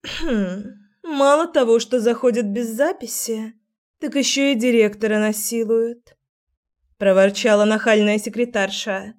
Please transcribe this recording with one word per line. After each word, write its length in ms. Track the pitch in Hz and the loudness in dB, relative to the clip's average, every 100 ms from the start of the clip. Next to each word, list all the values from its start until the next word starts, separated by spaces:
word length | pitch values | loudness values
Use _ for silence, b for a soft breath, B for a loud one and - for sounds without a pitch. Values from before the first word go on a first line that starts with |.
| - | -12
"Хм, 560 | - 320 226 190 185 208 - _ _ | -8 -4 -2 -4 -6 -14 -18 _ _
мало 440 | 339 285 277 294 339 | -8 2 4 4 2
того, 320 | 320 240 226 | 0 2 2
что 200 | 226 247 | 2 -2
заходят 460 | 226 226 254 226 208 | 0 0 0 0 -4
без 240 | 202 233 | -4 -6
записи, 840 | 220 302 370 233 - - 220 220 - _ _ _ _ | -2 -2 -2 -10 -10 -8 -8 -10 -16 _ _ _ _
так 160 | 294 277 | -4 -2
ещё 360 | 262 269 277 | 0 0 0
и 40 | 254 | 2
директора 640 | 247 233 208 208 214 214 | 2 4 2 0 -2 0
насилуют", 1000 | 214 214 - 233 220 226 233 240 _ _ _ _ _ _ _ _ _ _ | 0 -2 -6 -4 0 0 -2 -6 _ _ _ _ _ _ _ _ _ _
проворчала 680 | 202 190 196 202 226 208 208 | 2 6 4 2 2 4 4
нахальная 520 | 214 233 214 208 214 | 2 2 2 2 0
секретарша. 960 | 220 214 240 220 196 202 226 190 202 | -4 -4 -4 -2 -4 -4 -8 -8 -10